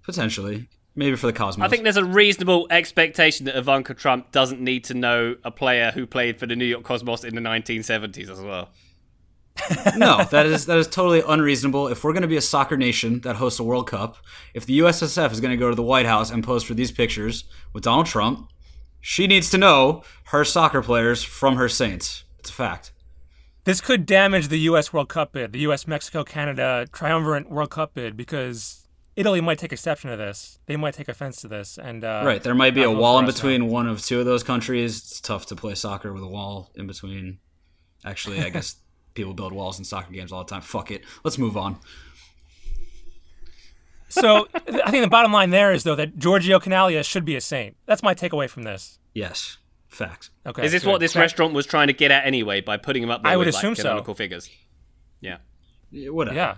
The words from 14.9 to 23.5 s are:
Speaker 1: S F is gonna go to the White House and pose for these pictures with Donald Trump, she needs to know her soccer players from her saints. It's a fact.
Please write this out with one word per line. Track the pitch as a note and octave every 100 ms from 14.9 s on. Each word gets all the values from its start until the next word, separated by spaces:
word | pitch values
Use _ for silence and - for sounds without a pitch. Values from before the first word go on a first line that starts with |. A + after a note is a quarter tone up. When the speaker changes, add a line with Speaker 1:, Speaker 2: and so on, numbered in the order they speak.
| E3+
Speaker 1:
S | D#3 F3
F | D3
is | A2
gonna | B2+ B2
go | A#2+
to |
the | A#2+
White | A#2 C3
House | A#2 G#2+ A2
and | A#2
pose | A2+ B2
for | -
these | A#2 B2
pictures | - A#2 A2 G#2+ A2+ - - -
with | -
Donald | A#2 B2+
Trump, | D#3+ A2+ A2 C3+ - - - - - -
she | - - F#3+
needs | G3 -
to | F#3+
know | G3 C#3+ C3 E3 - -
her | - D3
soccer | D3 F3 D#3 C#3
players | A#2 A#2 A#2 A#2+
from | - - C3+ B2+
her | B2
saints. | - A#2 F2+ - - - -
It's | -
a |
fact. | - A#2 E2+ - - - - - _ -